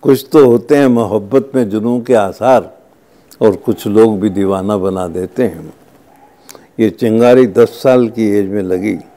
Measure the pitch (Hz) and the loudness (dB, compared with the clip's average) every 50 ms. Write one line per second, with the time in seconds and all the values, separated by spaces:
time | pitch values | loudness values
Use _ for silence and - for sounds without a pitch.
0 | - 143 139 127 - - - 160 139 127 117 117 - - 151 143 139 131 120 117 | 2 0 0 0 0 0 4 4 6 6 4 2 2 0 0 2 2 2 2 0
1 | 113 98 98 110 101 98 120 135 - 135 - 131 123 104 95 107 107 117 120 123 | 0 -2 -2 -4 -4 0 -2 -2 -2 0 -4 -4 -4 -2 -4 -4 -4 -2 -4 -4
2 | 113 120 127 113 101 95 87 - 107 123 131 120 90 - - _ _ _ _ _ | -2 0 0 0 0 -2 -6 -4 0 2 2 2 0 -4 -16 _ _ _ _ _
3 | _ _ _ _ _ _ - _ 123 110 95 90 - - 110 - - 110 101 107 | _ _ _ _ _ _ -10 _ 0 0 0 0 -4 -6 -6 -4 -4 -2 2 4
4 | 110 113 107 98 95 110 95 98 98 98 98 95 92 101 107 101 92 98 95 92 | 4 4 2 -2 -4 -4 -4 -2 -2 -2 -2 -4 -4 -4 -4 -4 -4 -4 -6 -6
5 | 92 87 82 90 92 92 - - 95 98 82 80 78 78 - _ _ _ _ _ | -8 -8 -8 -8 -10 -8 -4 -4 -4 -4 -4 -8 -18 -20 -20 _ _ _ _ _
6 | _ _ _ _ _ _ _ _ _ _ - - - _ _ - 113 107 - - | _ _ _ _ _ _ _ _ _ _ -20 -20 -20 _ _ -2 -2 -2 0 -2
7 | 127 117 107 113 117 123 127 131 127 117 87 123 120 110 - - - 135 127 127 | -4 -2 0 2 4 4 6 4 4 2 4 2 2 2 0 -4 0 0 2 2
8 | 123 113 107 113 113 107 101 104 101 95 98 104 95 92 92 92 95 110 135 - | 0 -2 -2 -4 -4 -2 0 -2 -2 -2 -4 -6 -4 -4 -4 -4 -4 -4 -6 -6
9 | - _ _ | -10 _ _